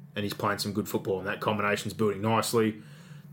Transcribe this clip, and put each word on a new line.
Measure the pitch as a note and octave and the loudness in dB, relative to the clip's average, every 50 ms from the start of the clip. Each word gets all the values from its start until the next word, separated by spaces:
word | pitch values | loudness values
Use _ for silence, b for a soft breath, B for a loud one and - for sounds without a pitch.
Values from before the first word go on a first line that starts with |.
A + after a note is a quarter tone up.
| - - - | -16 -12 -6
And | G#2+ G#2 | -4 -4
he's | G2+ - | -4 -2
playing | - - G#2+ G2+ G2+ | -2 0 0 0 0
some | - G#2 | -2 -2
good | G2 G#2+ F#2+ - | 0 -2 -2 0
football, | - A2 - A2+ G2 F#2 | 0 -2 0 0 -2 -2
and | F2+ G2 | 0 -2
that | G#2 - | -4 -2
combination's | - A2+ G#2+ G#2 G#2 G2+ G#2 G#2 - A2 - | 0 0 0 2 2 2 2 2 0 -2 -2
building | - A2 G#2 G2 F#2+ | 0 2 2 2 2
nicely. | G2+ A2 A2+ A2 G#2+ - - A#2 A2 G#2+ G#2 B B B B B B B B B B B | 2 2 4 4 4 4 4 4 4 4 2 B B B B B B B B B B B